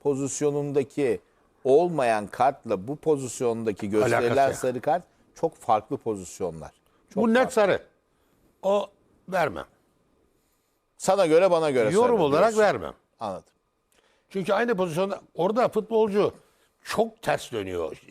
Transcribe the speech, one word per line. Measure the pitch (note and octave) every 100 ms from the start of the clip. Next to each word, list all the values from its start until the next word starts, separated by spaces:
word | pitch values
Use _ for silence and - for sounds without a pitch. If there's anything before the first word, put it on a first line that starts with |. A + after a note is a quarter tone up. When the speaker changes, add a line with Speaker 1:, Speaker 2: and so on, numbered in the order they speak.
Speaker 1:
pozisyonundaki | D3 C3+ C#3 - D3 C#3+ C#3+ C#3 C3+ - C3 F#2+ - _ _ _
olmayan | - C#3+ F3 D3+ A#2+ A2 G2
kartla | - C3+ C3+ A2+ G2 G#2
bu | D3+
pozisyondaki | D#3 C#3+ B2+ - A#2+ A2+ A2+ G2+ G#2
gösterilen | G#2+ A#2 A#2 A#2+
Speaker 2:
Alakası | A#2+ C3+
yok. | B2 B2+
Speaker 1:
sarı | B2
kart | C#3+ F3 - _ _
çok | - E3 -
farklı | - A2 - A2+
pozisyonlar. | A2+ G2+ F2+ - F2+ D#2+ D2+ - _ _ _
Çok | G3+
Speaker 2:
Bu | A3+
net | A#3
Speaker 1:
farklı. | B3+
Speaker 2:
sarı. | A3 G3 A#2+ - _ _ _ _ _ _ _
O | F#2+ G2+ - _ _ _ -
vermem. | F#3 D3 D#2+ - _ _ _ _ _ _ _ _ _ _ _ _ _
Speaker 1:
Sana | - G3 E3+
göre, | D#3+ F#3
bana | E3 D#3
göre | B2+ G#2+
Speaker 2:
Yorum | F#3+ A#3+ A3+
Speaker 1:
sarı |
Speaker 2:
olarak | D3 D3+ A3
Speaker 1:
diyorsun. | A3
Speaker 2:
vermem. | G3+ A#2+ D2 - _ _
Speaker 1:
Anladım. | G#2+ F2 - _ _ _ _ _ _ _ _
Speaker 2:
Çünkü | G3 F#3
aynı | G3+ A#3+ G3
pozisyonda | F#3 D#3 G3 F#3+ -
orada | - F#3 A3+ G#3+
futbolcu | A3 F#3+ A3 A3 G3+ D#3 - _ _ _ _
çok | - - A3+ -
ters | - D3 -
dönüyor | A2+ F#2+ F2 D#2+ - -